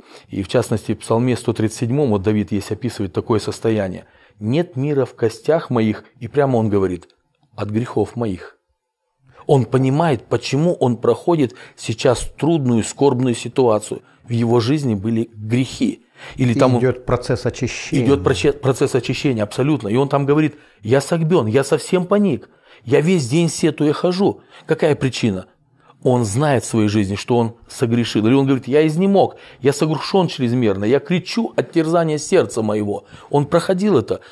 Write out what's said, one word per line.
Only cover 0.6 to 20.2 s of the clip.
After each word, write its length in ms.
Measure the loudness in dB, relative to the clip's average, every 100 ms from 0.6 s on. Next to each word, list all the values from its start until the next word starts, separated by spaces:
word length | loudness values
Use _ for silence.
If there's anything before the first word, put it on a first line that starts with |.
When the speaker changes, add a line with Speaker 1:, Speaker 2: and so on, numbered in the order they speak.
| 0 -4 -4
Speaker 1:
в 60 | -8
Псалме 360 | -2 0 0 0
сто 180 | -2
тридцать 260 | -2 -2 -2
седьмом 320 | -4 0 0
вот 100 | 0
Давид 300 | 0 0 -2
есть, 200 | -4 -6
описывает 420 | -6 -6 -6 -6
такое 260 | -4 -2 -2
состояние. 680 | -2 -4 -2 -2 -2 -8 -14 _ _ _
«Нет 360 | -2 -2 -2 -4
мира 300 | -2 0 -2
в 100 | -2
костях 540 | -4 -2 0 0 0
моих», 340 | 0 0 -2 -8 _
и 80 | -6
прямо 300 | 0 2 2
он 120 | 2
говорит, 380 | 2 0 -4 -10 _ _ _ _ -10
«от 140 | -4
грехов 460 | -4 -2 -2 -4 -4
моих». 420 | -6 -6 -12 _ _ _ _ _ _ _ _ -14 2
Он 180 | 2 4
понимает, 600 | 2 2 2 2 0 -2
почему 480 | -4 -2 0 0
он 240 | 2 0 2
проходит 580 | 0 0 0 0 0 -2 -20 -14
сейчас 560 | -8 -2 0 0 -2 -4
трудную, 460 | 0 0 2 0
скорбную 520 | -2 2 2 2 0 -2
ситуацию. 640 | -4 0 2 2 -2 -10 -12 _
В 80 | -6
его 280 | -2 2 2
жизни 360 | 2 0 0 -2
были 340 | -2 -2 -4
грехи. 720 | -8 -4 -2 -2 -2 -2 -2 _ _ -18 -2
Или 160 | 0
Speaker 2:
И 60 | 4
Speaker 1:
там 200 | 4 4
Speaker 2:
идет 260 | 0 -2 -2
процесс 400 | -4 -2 -4 -4
очищения. 600 | -4 -6 -6 -4 0 2
Speaker 1:
идет 180 | 2
проце-, 300 | 2 2 0
процесс 420 | 0 -2 0 0 0
очищения, 480 | -2 -2 -2 -2
абсолютно. 460 | -2 -2 0 0 0
И 80 | 0
он 100 | 0
там 180 | 0